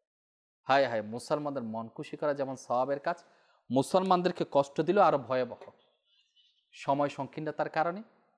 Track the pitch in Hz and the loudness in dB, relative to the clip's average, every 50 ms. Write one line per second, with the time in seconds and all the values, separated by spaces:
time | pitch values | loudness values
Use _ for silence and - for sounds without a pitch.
0 | _ _ _ _ _ _ _ _ _ _ _ _ _ - 131 143 139 123 117 110 | _ _ _ _ _ _ _ _ _ _ _ _ _ 2 4 4 4 2 0 -4
1 | 104 107 110 120 - - 160 151 147 147 139 135 117 110 110 113 113 113 - - | -4 -6 -8 -10 -4 -4 -2 -2 -2 -4 -6 -6 -6 -6 -8 -8 -8 -10 -12 -14
2 | 147 - - 143 - 147 143 143 135 131 135 127 - - 123 123 127 135 143 139 | -14 -12 -8 -4 -2 -2 -2 -2 -4 -6 -6 -10 -6 -2 -2 0 0 0 -2 -2
3 | - 165 175 - - _ _ _ _ _ _ _ _ - 117 131 135 - - 185 | -2 -4 -6 -6 -10 _ _ _ _ _ _ _ _ 0 2 2 2 4 2 2
4 | 190 190 185 180 175 180 175 - 165 - - 139 139 - - - 156 156 175 156 | 4 4 4 4 4 2 0 0 -4 0 2 2 2 2 0 -2 0 2 4 6
5 | 180 160 151 143 127 113 131 127 127 117 107 - - - - _ _ _ _ _ | 6 6 4 2 0 -2 -2 0 0 -2 -4 -10 -16 -20 -20 _ _ _ _ _
6 | _ _ _ _ _ _ _ _ _ _ _ _ _ _ - - - - 139 143 | _ _ _ _ _ _ _ _ _ _ _ _ _ _ -20 -8 -4 -2 0 0
7 | 147 143 - - 139 127 - 160 156 156 147 - 156 147 - 160 156 170 175 202 | 0 -2 -4 -6 -10 -10 -10 -8 -8 -6 -4 -4 -6 -4 -2 -2 -2 -2 -2 -6
8 | 226 - _ _ _ _ _ | -10 -16 _ _ _ _ _